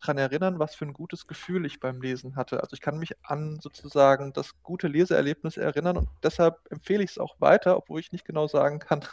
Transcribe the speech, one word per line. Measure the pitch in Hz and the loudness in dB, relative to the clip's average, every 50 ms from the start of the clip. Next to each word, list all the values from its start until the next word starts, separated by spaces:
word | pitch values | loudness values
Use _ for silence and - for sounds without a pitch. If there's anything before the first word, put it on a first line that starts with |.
dran | - - 143 139 | -4 -4 0 0
erinnern, | 135 127 135 160 190 190 185 165 | 0 0 0 0 0 0 0 0
was | 151 151 - | -4 -4 -4
für | - 156 | -8 -10
ein | 147 135 | -10 -10
gutes | - 160 - - - - | -12 -12 -12 -12 -14 -14
Gefühl | - 160 - - - 180 185 165 | -16 -16 -16 -8 -4 -4 -2 -2
ich | 143 - - | -4 -6 -6
beim | - 131 127 127 | -8 -8 -6 -6
Lesen | 131 131 127 123 - 131 135 | -6 -6 -6 -6 -8 -10 -6
hatte. | 135 127 - 131 - | -6 -6 -4 -4 -4
Also | - - - | -4 -6 -10
ich | - | -6
kann | - 147 147 156 | -6 -6 -4 -4
mich | 165 - - - _ | -8 -10 -10 -16 _
an | - 147 151 156 156 151 156 | -6 -6 -6 -4 -8 -8 -10
sozusagen | - - - - - 143 - 147 139 139 139 135 139 139 - | -12 -16 -16 -16 -18 -2 4 6 8 8 8 6 2 -4 -6
das | - - - - _ _ | -8 -8 -8 -12 _ _
gute | - 175 185 - 160 | -10 -8 -4 -4 0
Leseerlebnis | 143 156 180 - 175 151 139 143 160 - - 160 - | 2 2 4 4 4 4 4 2 0 -2 -6 -8 -6
erinnern | - - 151 143 147 160 175 180 | -2 -4 -2 -2 0 0 0 0
und | 165 - - - - - | 0 -2 -4 -4 -2 -2
deshalb | 156 - - 170 165 170 - _ - | -2 2 4 2 2 2 0 _ -14
empfehle | - 156 - - 190 208 196 | -14 -14 -4 -2 0 0 0
ich's | 180 - - | -2 -4 -6
auch | - - - _ | -8 -8 -4 _
weiter, | - 143 170 214 - 180 185 | 6 6 6 6 6 4 2
obwohl | - - - 151 160 | 2 0 -4 -10 -10
ich | - - - | -8 -8 -12
nicht | 175 - | -12 -12
genau | - 160 156 151 | -6 -4 -2 -2
sagen | 151 - 143 139 143 147 151 | 0 2 2 2 2 0 -4
kann, | - - 165 147 - - | -2 -2 -2 -2 -2 0